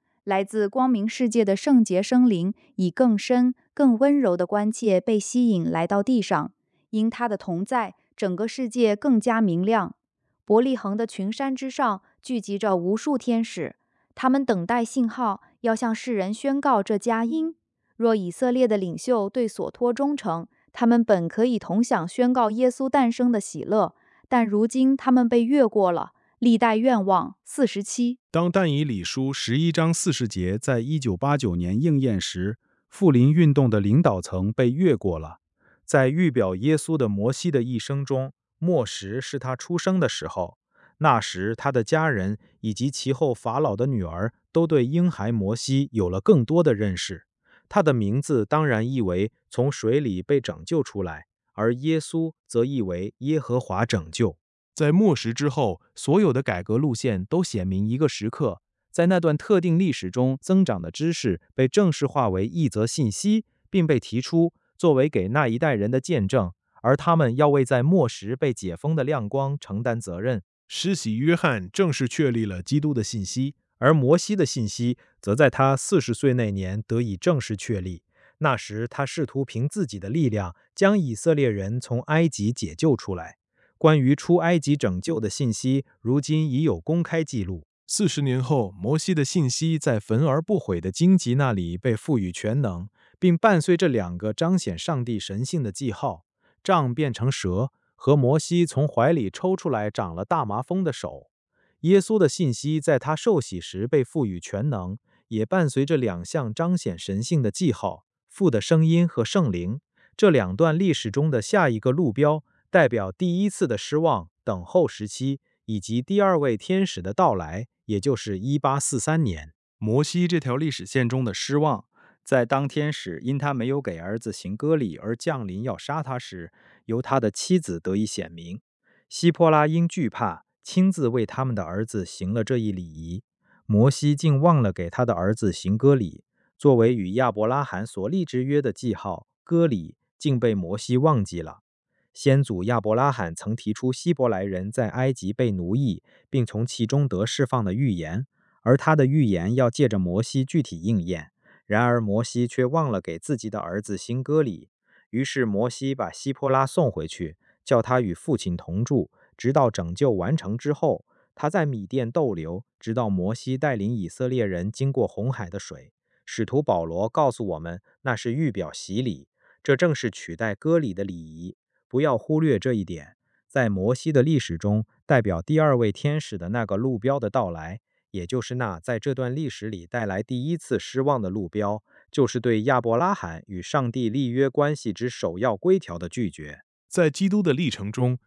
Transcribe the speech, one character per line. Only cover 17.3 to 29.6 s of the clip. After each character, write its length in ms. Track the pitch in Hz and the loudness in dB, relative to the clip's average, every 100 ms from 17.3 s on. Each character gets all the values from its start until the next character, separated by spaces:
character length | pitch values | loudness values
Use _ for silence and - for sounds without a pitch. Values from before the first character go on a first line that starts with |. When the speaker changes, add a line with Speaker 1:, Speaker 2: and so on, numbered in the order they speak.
| 320 320 - _ _ _ - | -2 -4 -6 _ _ _ -2
Speaker 1:
若 180 | 226 | 0
以 160 | 220 175 | 2 -2
色 220 | - 254 | -2 0
列 160 | 254 240 | 2 2
的 100 | 214 | 2
领 200 | 180 165 | -2 -4
袖 320 | - 233 196 | -2 0 0
对 180 | 254 226 | -2 -4
所 240 | - 147 | -4 -8
托 220 | - 240 | -2 -2
忠 240 | 240 285 294 | 0 -2 -2
诚， 300 | 208 165 - _ _ | -4 -6 -8 _ _
他 120 | - 233 | 0 4
们 160 | 233 | 4
本 260 | 226 190 165 | 4 2 2
可 180 | - 247 | 0 0
以 120 | 220 | 0
同 240 | - 196 | 0 0
享 240 | 247 208 175 | 2 0 -2
宣 280 | - 247 | 0 2
告 180 | 254 220 | 4 2
耶 180 | 220 254 | 2 0
稣 200 | 247 262 | 2 0
诞 200 | 285 233 | 2 2
生 220 | 233 247 | 2 2
的 80 | 220 | 0
喜 240 | - 156 | -2 -8
乐， 320 | - 214 175 - _ _ - | 0 2 2 -2 _ _ -2
但 180 | 247 226 | 0 2
如 220 | 208 226 | 2 2
今 300 | 262 262 269 | 4 4 4
他 120 | 269 | 4
们 180 | 254 233 | 4 6
被 140 | 240 | 4
越 220 | 233 285 226 | 4 4 4
过 260 | 214 185 | 4 2
了， 200 | 170 - _ _ - | 0 -4 _ _ 0
历 160 | 240 226 | 4 6
代 220 | 233 220 | 4 4
愿 260 | 254 226 | 4 2
望 320 | 190 185 - - | 4 2 0 -10
四 220 | - - 240 | -8 0 0
十 160 | 196 | 0
七。 380 | 208 - 240 247 _ | -6 -2 -2 -4 _
Speaker 2:
当 220 | 165 175 | 0 2
但 200 | 196 170 | 2 2
以 120 | 143 | 2
理 200 | 151 101 | 0 -2
书 300 | 85 135 135 | -4 -4 -4
十 240 | 135 - | -4 -2
一 140 | 131 | 0